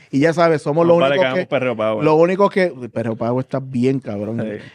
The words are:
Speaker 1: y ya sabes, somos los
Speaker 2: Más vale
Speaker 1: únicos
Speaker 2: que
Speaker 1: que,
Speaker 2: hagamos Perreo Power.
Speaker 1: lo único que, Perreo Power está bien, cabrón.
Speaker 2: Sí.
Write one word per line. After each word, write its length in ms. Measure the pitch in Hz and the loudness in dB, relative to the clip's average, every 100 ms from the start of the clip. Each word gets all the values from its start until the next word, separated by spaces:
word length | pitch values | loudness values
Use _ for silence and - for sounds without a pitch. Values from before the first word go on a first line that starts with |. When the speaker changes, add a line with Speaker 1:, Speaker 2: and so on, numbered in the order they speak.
| - | -6
Speaker 1:
y 80 | 139 | 0
ya 120 | 160 | 0
sabes, 280 | 165 170 151 | 2 2 2
somos 240 | 151 151 170 | 0 0 4
los 120 | 170 | 4
Speaker 2:
Más 100 | 135 | 4
vale 60 | 139 | 2
Speaker 1:
únicos 40 | 131 | 0
Speaker 2:
que 80 | |
Speaker 1:
que, 60 | 131 | 0
Speaker 2:
hagamos 80 | - | -2
Perreo 260 | 139 127 110 | -2 -2 -2
Power. 300 | 110 107 151 | -2 0 2
Speaker 1:
lo 100 | 156 | 4
único 340 | 175 190 202 | 4 2 0
que, 400 | 196 180 131 120 | 2 -2 -4 -10
Perreo 220 | 120 113 110 | -6 -4 -4
Power 280 | 113 127 | -2 -2
está 160 | 127 135 | -4 -8
bien, 400 | 131 123 127 135 | -6 -2 0 -2
cabrón. 400 | 120 101 104 117 | -6 -8 -6 -6
Speaker 2:
Sí. 240 | 110 104 - | -8 -10 -14